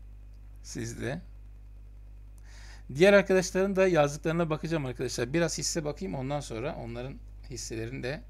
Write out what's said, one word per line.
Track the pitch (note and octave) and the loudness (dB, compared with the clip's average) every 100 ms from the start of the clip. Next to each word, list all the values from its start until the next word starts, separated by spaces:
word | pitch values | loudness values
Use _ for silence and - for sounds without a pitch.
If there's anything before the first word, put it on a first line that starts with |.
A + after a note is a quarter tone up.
| - - - - - - | -18 -18 -18 -18 -18 -18
Siz | - A#2+ A2+ A2 | -12 -8 -8 -6
de. | A2+ E3 - - - - - - - - - - - - - - - - - C3 | -6 -6 -10 -18 -20 -20 -20 -20 -20 -20 -20 -18 -20 -20 -20 -18 -18 -16 -4 6
Diğer | G3 | 8
arkadaşların | G3+ F#3+ F#3+ F3+ F#3 G3 F#3+ | 8 8 4 4 2 2 4
da | F#3+ | 6
yazdıklarına | D#3+ C#3+ D3 E3 E3+ E3 | 6 4 2 0 0 0
bakacağım | D#3 D#3+ D#3+ C3 | 0 0 -2 -2
arkadaşlar. | A#2+ B2 - A#2+ | -4 -4 -2 0
Biraz | E3 D#3+ - | 2 0 0
hisse | C#3 E3+ D3 | -2 -2 -4
bakayım, | D3 F#3+ D3 | -4 -6 -4
ondan | C3 D3 | -2 -4
sonra | C#3 A2+ C#3 - | -4 -6 -6 -6
onların | A#2 A#2+ C3 C#3 - - - | -8 -8 -8 -10 -14 -16 -12
hisselerini | A#2+ - A2+ A2+ C3+ | -10 -8 -6 -6 -6
de | B2 D#3+ | -6 -6